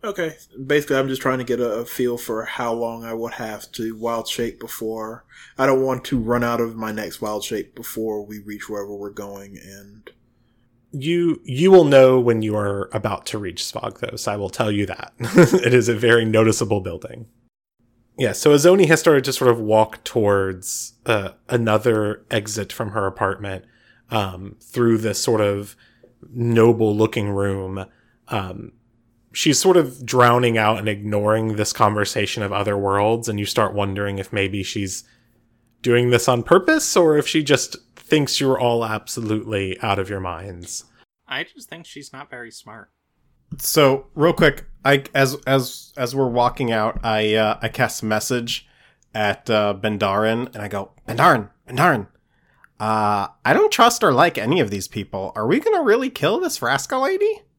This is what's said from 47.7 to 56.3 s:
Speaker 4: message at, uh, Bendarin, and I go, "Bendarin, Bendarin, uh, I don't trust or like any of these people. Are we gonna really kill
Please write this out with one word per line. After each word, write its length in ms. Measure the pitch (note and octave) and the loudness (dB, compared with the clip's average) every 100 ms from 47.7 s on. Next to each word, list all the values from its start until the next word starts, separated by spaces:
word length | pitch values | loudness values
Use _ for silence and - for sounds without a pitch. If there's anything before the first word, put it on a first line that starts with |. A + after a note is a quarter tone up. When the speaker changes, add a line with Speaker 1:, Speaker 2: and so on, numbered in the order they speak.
| - A#2+ - | -2 -4 -2
Speaker 4:
message 640 | G#2+ G#2+ - B2 A#2 - _ _ _ _ _ | -2 -2 -2 -4 -4 -8 _ _ _ _ _
at, 340 | A2 G#2 G2 - | -4 -2 -2 0
uh, 240 | A2 G#2 | 0 0
Bendarin, 720 | G2 G#2+ G#2 G2+ G2 A2 A2+ B2+ | -2 -4 -2 0 0 0 -2 -4
and 40 | - | -10
I 100 | G#2 | -8
go, 220 | G2+ G2 _ - | -8 -10 _ -12
"Bendarin, 420 | A#2 E3 C#3 G2+ _ _ | 2 4 2 -2 _ _
Bendarin, 380 | B2+ F3 C3+ F#2+ _ _ _ _ _ _ _ | 0 2 2 -4 _ _ _ _ _ _ _
uh, 500 | G#2+ A2 G#2+ G#2 G2 _ | -4 0 0 -2 -4 _
I 80 | - | 0
don't 200 | C#3+ G#4+ | 2 2
trust 300 | - A#3+ A#3 | 4 2 4
or 80 | G3+ | 2
like 260 | B2+ E3+ E3+ | 4 2 2
any 220 | A2 F3 | -2 0
of 100 | A2+ | 0
these 160 | G2+ F#2 | -4 -8
people. 440 | - G2 G2 F#2+ | -10 -8 -8 -8
Are 120 | - A2 | -4 0
we 140 | G#3 | 0
gonna 220 | A4+ G#4 | 2 0
really 280 | C#4 A3+ C4 | 2 2 0
kill 300 | - D#3 | -2 -2